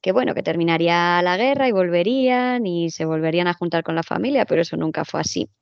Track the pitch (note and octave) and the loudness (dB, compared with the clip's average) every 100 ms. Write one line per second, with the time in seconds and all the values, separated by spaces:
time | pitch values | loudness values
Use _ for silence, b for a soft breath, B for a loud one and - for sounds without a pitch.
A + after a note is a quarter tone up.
0 | F#3 G#3 C4 - - E3 E3+ E3 E3+ F3 | 2 0 0 -2 -2 0 2 2 2 2
1 | F3 F3 F3+ F#3 B3+ C#4 C4 G3 F3+ F3 | 4 2 2 2 0 2 2 2 2 2
2 | F#3 C4 B3+ B3 B3+ B3 G#3 E3+ E3+ - | 2 2 2 2 0 -2 -2 -2 -2 -2
3 | D#3+ D#3+ D#3+ E3+ F3 F3 F3 E3 E3 E3 | -2 0 0 0 0 -2 -2 -2 -2 -4
4 | D#3+ - A3+ C#4 G#3 E3 E3 D#3+ D#3+ D#3 | -2 -4 0 0 0 0 -2 -2 -4 -4
5 | - - D#3 - - _ | -6 -6 -4 -4 -8 _